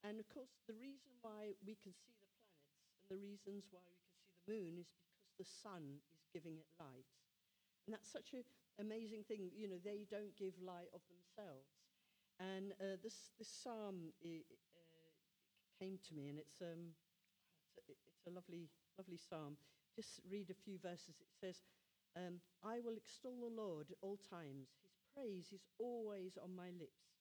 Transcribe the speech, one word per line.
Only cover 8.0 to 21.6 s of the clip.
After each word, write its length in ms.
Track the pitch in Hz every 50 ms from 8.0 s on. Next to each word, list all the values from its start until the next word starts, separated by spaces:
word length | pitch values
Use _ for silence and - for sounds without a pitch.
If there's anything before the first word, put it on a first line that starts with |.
| - -
such 240 | - - - - -
an 120 | 254 240 - - - - _ _ -
amazing 480 | 208 214 214 226 226 214 220 220 208 -
thing. 240 | 226 214 190 180 -
You 160 | 202 214 202
know, 120 | 185 175 175
they 240 | 202 208 202 208 196
don't 240 | 214 202 214 202 -
give 240 | - 196 190 180 175 180
light 280 | 185 180 175 175 - -
of 80 | 180 - _ 180
themselves. 640 | 180 180 - - - 208 185 147 131 135 143 _ - - - _ _ _ _ _ _ _ _ _ _
And, 320 | 180 190 190 190 190 202 196 -
uh, 160 | 190 196 190 180 175
this, 320 | 220 - - - - -
this 160 | - 226 - -
psalm, 640 | - - 269 233 220 214 202 196 185 165 160 - - 160
it, 240 | 170 165 165 - -
uh, 640 | - - _ _ - 170 170 165 165 160 160 160 160 - _ _ _ _ _ _ _ _ _ _ _
came 240 | - 190 190 190 185 - -
to 40 | 160
me, 160 | 151 139 143 143
and 80 | 151
it's, 240 | 151 147 - - 180
um, 320 | 170 165 165 170 170 160 - _ _ _ _ _ _ _ _ _ _ _ - _ _ -
it's 120 | - - -
a, 80 | 143 - _ - -
it's 160 | _ - 175
a 60 | 175
lovely, 320 | 180 175 - 175 170 170 147 - - _ _ _ -
lovely 160 | 190 185 175
psalm. 400 | 170 - - - 160 156 143 147 147 - - - - _ _ _
Just 240 | - 220 - - - - 180
read 240 | 190 208 202 170 185
a 120 | - - -
few 80 | 196 180 180
verses. 320 | 185 175 165 - - 156
It 160 | - - - - -
says, 240 | - 185 175 -